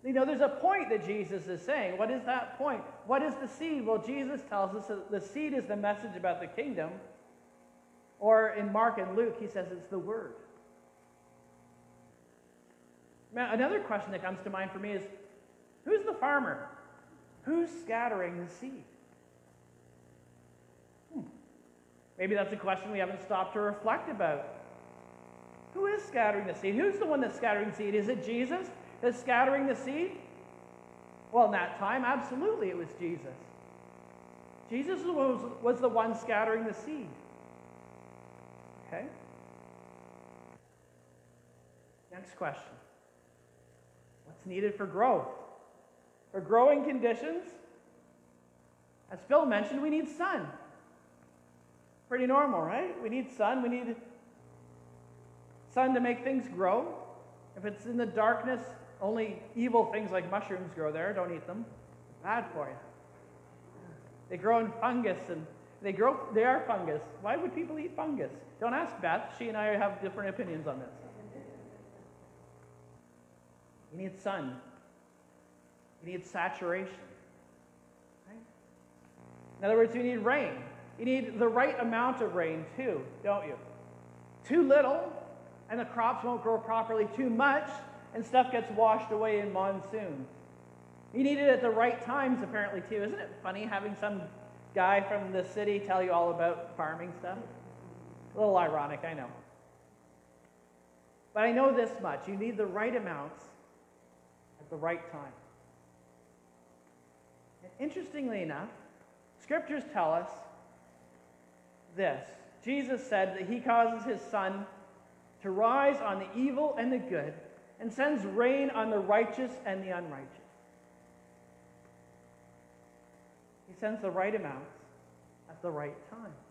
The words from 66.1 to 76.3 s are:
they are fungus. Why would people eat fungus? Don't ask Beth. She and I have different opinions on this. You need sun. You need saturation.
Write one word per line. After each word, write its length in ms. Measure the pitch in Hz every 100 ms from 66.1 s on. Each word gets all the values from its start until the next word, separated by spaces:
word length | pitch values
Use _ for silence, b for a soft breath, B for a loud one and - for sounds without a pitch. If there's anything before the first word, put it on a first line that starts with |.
| 294 -
they 100 | 220
are 200 | 240 262 -
fungus. 360 | 208 170 151 - -
Why 140 | 202 285
would 180 | 349
people 240 | 320 339 311
eat 140 | 311 -
fungus? 360 | 311 269 151 - - -
Don't 140 | 233
ask 260 | 262 330 -
Beth. 340 | 175 180 226 -
She 100 | 233
and 80 | 214
I 200 | 214 208
have 260 | 202 196
different 280 | 190 190 196
opinions 360 | 190 185 160 151
on 140 | 131
this. 100 | 123 - - - 208 269 - - - - - - - - - - - - - - - - - - - - - - - - -
You 100 | 160
need 180 | 190 185
sun. 360 | 208 196 135 127 - - - _ _ _ _ - _ _ _ _ _ _
You 80 | 165
need 140 | 180
saturation. 680 | 180